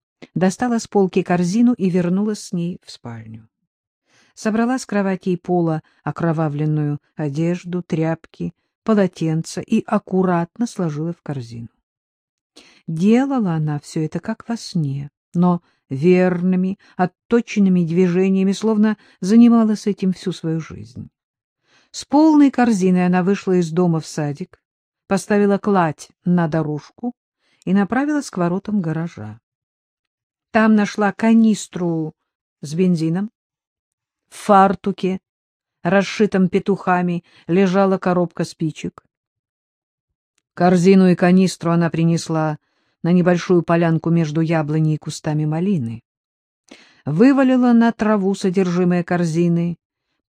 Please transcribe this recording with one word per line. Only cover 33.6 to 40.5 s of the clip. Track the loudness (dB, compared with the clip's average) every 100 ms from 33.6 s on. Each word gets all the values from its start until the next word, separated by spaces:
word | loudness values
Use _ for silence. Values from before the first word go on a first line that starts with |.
| _ _ _ _ _ _ _
В | -6
фартуке, | 4 6 4 2 -6 -4 -4 -6 _ _ _ _ _ _
расшитом | 0 0 0 0 0 2 0
петухами, | 0 -2 -2 0 0 0 -4 -10 _ -2
лежала | 2 2 2 2 0
коробка | 0 0 0 -4
спичек. | -8 -6 -8 -6 -12 -12 _ _ _ _ _ _ _ _ _ _ _ _ _ _ _